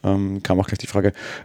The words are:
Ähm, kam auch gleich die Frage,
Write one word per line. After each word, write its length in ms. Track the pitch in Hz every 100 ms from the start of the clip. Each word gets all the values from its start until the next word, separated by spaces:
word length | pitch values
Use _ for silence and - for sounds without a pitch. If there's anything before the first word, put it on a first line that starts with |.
Ähm, 380 | 101 98 98 98
kam 180 | - 92
auch 80 | 98
gleich 120 | 101
die 80 | -
Frage, 260 | 101 98 - - -